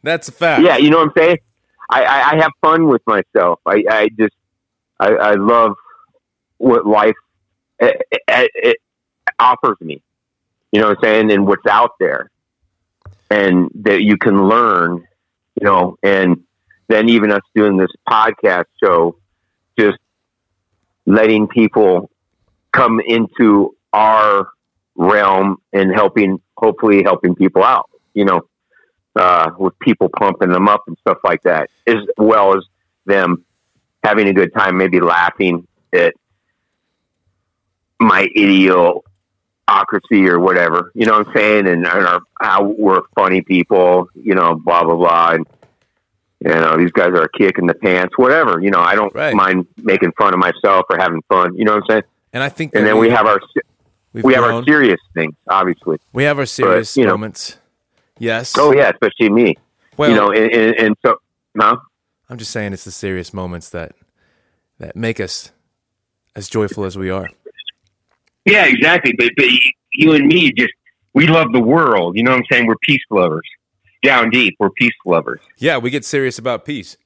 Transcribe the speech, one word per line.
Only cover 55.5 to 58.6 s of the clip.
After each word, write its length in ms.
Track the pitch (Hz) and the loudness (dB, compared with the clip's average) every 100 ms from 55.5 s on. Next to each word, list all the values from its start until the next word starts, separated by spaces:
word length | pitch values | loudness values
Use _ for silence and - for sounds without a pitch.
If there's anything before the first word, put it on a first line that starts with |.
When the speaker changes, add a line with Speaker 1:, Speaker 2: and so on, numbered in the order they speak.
| 95 92 85 - 78 _ | -2 -2 -4 -6 -8 _
Speaker 1:
We 120 | 123 | -4
have 140 | 147 143 | -2 -2
our 60 | |
Speaker 2:
But, 60 | 131 | -6
Speaker 1:
serious 480 | - 98 90 - - | -2 0 0 -2 0
Speaker 2:
you 80 | 113 | 0
know. 60 | |
Speaker 1:
moments. 460 | 95 110 - - - _ _ _ _ _ _ | 0 -6 -14 -18 -18 _ _ _ _ _ _
Yes. 380 | 113 113 127 | -6 -6 -6
Speaker 2:
Oh, 160 | - | 0